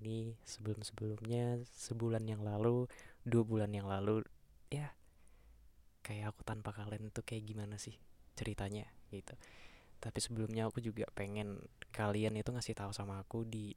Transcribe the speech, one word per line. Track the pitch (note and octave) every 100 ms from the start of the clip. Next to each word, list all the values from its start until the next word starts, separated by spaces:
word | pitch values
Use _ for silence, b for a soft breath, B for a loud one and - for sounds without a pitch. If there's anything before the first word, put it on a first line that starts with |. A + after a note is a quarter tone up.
ini, | A2 A2+ A2+ A2+
sebelum-sebelumnya, | - - G#2+ G#2+ G#2+ - A2 G#2+ G#2+ A#2+ A#2+ A#2+ A#2+
sebulan | - - A#2 A#2 A2+ A2
yang | G#2+
lalu, | G#2 G#2 A#2 A#2+ B2 B B B
dua | A#2+ A#2 A2+
bulan | A2 G#2
yang | G2+ G2
lalu, | G2 G2+ A2 - - - - -
ya, | C#3+ D3 - - b b b b b - - - -
kayak | - G#2 G#2+
aku | -
tanpa | - G#2+ G#2+
kalian | G#2 G#2 G#2 G#2+
itu | -
kayak | - A2 G#2+
gimana | G#2+ G#2 G#2
sih | - - - - -
ceritanya | - - G#2 G2 G#2 - - -
gitu. | G2+ - - B B B B B -
Tapi | A2 G#2+
sebelumnya | - A2+ A2 A2 A2+
aku | B2
juga | A#2 A2 -
pengen | - G2+ G#2 G#2 G2 - - -
kalian | - G#2+ G#2 G#2+
itu | G#2+ G#2+
ngasih | A#2+ -
tahu | A2 G2+
sama | G#2 G2+ G2
aku | G2 A2+ A2+
di | A2 G#2